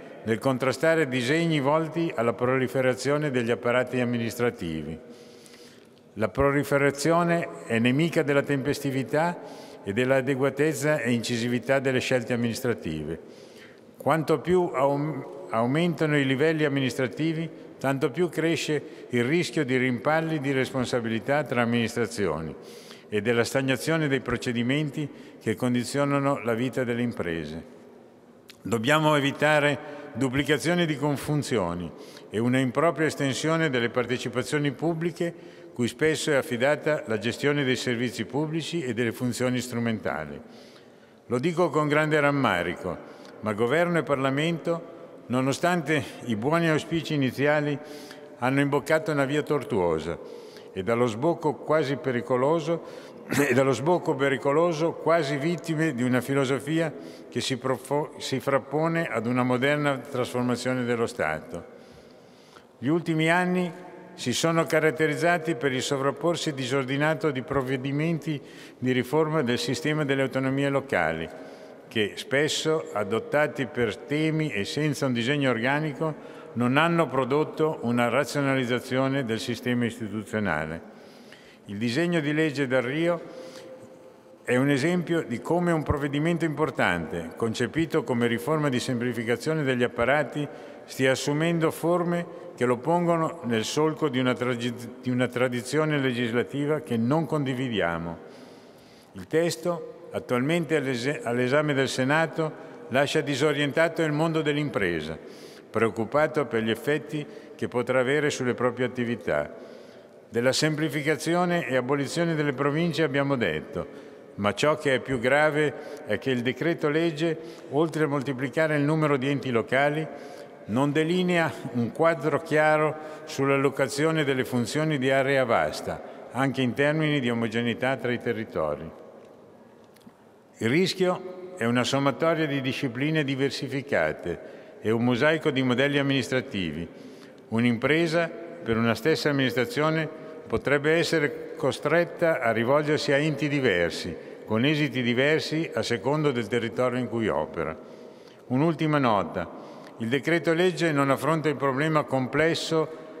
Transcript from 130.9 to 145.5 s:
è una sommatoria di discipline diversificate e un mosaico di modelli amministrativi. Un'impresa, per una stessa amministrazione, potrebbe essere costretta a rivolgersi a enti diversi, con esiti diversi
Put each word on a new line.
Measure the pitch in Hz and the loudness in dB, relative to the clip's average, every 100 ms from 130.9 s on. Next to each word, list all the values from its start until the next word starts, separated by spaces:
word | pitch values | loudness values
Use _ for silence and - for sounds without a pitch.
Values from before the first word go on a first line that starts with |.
| - 180 175 - - - - | 2 0 0 -6 -12 -12 -2
è | |
una | 117 123 | 0 2
sommatoria | 120 135 139 123 165 160 156 | 2 2 2 2 2 2 0
di | 139 | -2
discipline | 131 120 139 117 147 156 | -2 -2 -4 -2 0 0
diversificate | 139 131 135 - 139 135 - 98 78 76 87 82 - - - - | 0 0 -2 -2 -6 -6 0 2 2 0 -4 -6 -8 -18 -20 -6
e | 104 | 0
un | 113 | 2
mosaico | 123 120 151 160 160 | 2 4 4 2 0
di | 131 | 0
modelli | 131 120 139 143 | 2 2 2 2
amministrativi. | 139 135 117 127 - 101 85 76 85 - - - - - - | 2 0 0 -2 -2 -4 -4 -4 -8 -12 -18 -20 -20 -20 -4
Un'impresa, | 113 120 113 123 156 170 170 165 - - - | 2 2 2 2 2 2 0 -2 -6 -14 -8
per | - 113 | -2 2
una | 117 | 2
stessa | 110 156 156 151 | 2 2 2 2
amministrazione, | 139 131 123 117 147 156 160 156 - - - - | 2 2 2 0 0 0 0 -2 -6 -14 -14 -4
potrebbe | 113 127 143 147 | -2 2 2 4
essere | 165 156 165 143 - - - | 2 2 2 0 -2 -12 -4
costretta | 139 - 147 165 170 - 165 156 | -2 0 2 2 2 0 0 2
a | 117 | 2
rivolgersi | 110 117 147 147 147 - | 2 4 2 2 0 2
a | 139 | 2
enti | 156 147 151 | 2 0 0
diversi, | 143 127 87 85 - - 73 - - - | 2 4 4 2 -2 -8 -10 -12 -14 -4
con | 110 | 0
esiti | 135 151 147 120 | 2 2 0 0
diversi | 120 120 143 156 - | 0 2 4 2 0